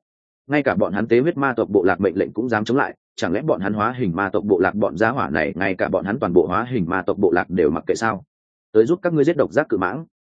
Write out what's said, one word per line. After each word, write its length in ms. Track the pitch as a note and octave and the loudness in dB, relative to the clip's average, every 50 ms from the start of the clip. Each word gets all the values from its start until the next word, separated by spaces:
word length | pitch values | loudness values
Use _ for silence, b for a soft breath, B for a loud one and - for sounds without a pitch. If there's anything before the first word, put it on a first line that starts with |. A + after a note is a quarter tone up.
| _ _ _ _ _ _ _ _ _ | _ _ _ _ _ _ _ _ _
Ngay 160 | - C#3 D3+ C#3 | -2 -2 0 0
cả 120 | A#2 F2+ | 0 0
bọn 180 | F#2 G#2+ F2 F#2 | 0 0 0 -2
hắn 140 | G2+ A2 | -2 0
tế 120 | B2 A2+ A#2+ | 2 2 4
huyết 180 | C3+ E3+ - | 4 2 0
ma 160 | C3+ C#3 C3+ B2 | 0 -2 -2 0
tộc 160 | A2+ G#2 F2 | -2 -2 0
bộ 140 | G2 G2+ F2 | 2 2 2
lạc 180 | F#2+ F2+ E2+ | 2 2 2
mệnh 160 | G2+ F#2+ D#2+ | 0 0 0
lệnh 160 | F#2+ F#2 - - | 0 -2 -2 -4
cũng 160 | G#2 A#2+ B2+ | -4 -4 -2
dám 160 | A2+ G#2+ G#2+ | -2 -2 0
chống 120 | - A#2+ | 0 0
lại, 180 | C#3 A2+ F#2 - _ _ _ _ | 0 0 -2 -6 _ _ _ _
chẳng 180 | - - F2+ E2+ | -6 -4 -2 -2
lẽ 80 | A2 | -2
bọn 200 | D3+ D#3+ - E2+ | -2 -2 -2 -2
hắn 120 | F#2 G2+ G#2+ | -2 -4 -2
hóa 220 | G#2+ G#2 A#2 B2+ | -2 -2 -2 -2
hình 180 | B2 B2 F#2 D#2+ | -2 -4 -2 -2
ma 140 | F2 G2+ F#2+ | -2 -2 -2
tộc 140 | - G2 F2+ | -2 -2 0
bộ 160 | G#2 G2 E2+ | 2 2 2
lạc 160 | F#2+ F#2 F#2+ | 2 0 0
bọn 220 | G#2 A#2 - C#2+ | 0 -2 -2 0
gia 120 | F2 G#2+ A2+ | 0 0 0
hỏa 200 | C3 C3+ F#2+ C#2 | 0 0 -2 -2
này, 240 | C#2+ E2 D#2 D#2+ - | -2 -2 -2 -2 -2
ngay 200 | D#2+ F#2+ G2 F#2+ | -2 -4 -4 -2
cả 140 | - G#2+ - | -2 -2 0
bọn 160 | - F#2+ - | 0 -2 -2
hắn 140 | F#2+ G#2+ - | -4 -4 -2
toàn 140 | A2+ G2 E2+ | -2 2 4
bộ 140 | F2+ D#2 | 4 4
hóa 200 | F2 F2+ G2+ A#2 B2 | 4 2 -2 -2 -2
hình 140 | B2+ A2+ F2 | -2 -2 -2
ma 140 | D#2+ F2 F#2+ | -2 -2 -2
tộc 160 | F2+ - F2+ | -2 -2 0
bộ 140 | F#2+ G2+ F2 | 2 2 2
lạc 180 | E2 F#2 F#2+ - | 2 2 0 0
đều 200 | F2 F#2 E2 D2 | 0 2 2 2
mặc 140 | D#2 D#2 - | 0 0 -2
kệ 80 | - F2 | -4 -4
sao? 280 | - A2 A2+ G#2+ - - _ _ _ _ _ _ _ _ _ - | -2 -2 -4 -4 -4 -8 _ _ _ _ _ _ _ _ _ 2
Tới 120 | G#2+ A2+ | 2 4
giúp 140 | A#2+ F3 F3 | 4 2 0
các 120 | - F3+ E3 | 0 0 2
ngươi 100 | D3+ C3+ | 2 4
giết 140 | D#3 F3 | 4 2
độc 140 | D3 A#2+ - | 2 0 0
giác 180 | F#2+ B2+ D#3 - | 0 -2 -2 0
cự 80 | A2+ | 0
mãng. 280 | F#2 F#2+ F2+ G#2+ D3+ - - _ _ _ _ | -2 0 -2 -4 -6 -10 -14 _ _ _ _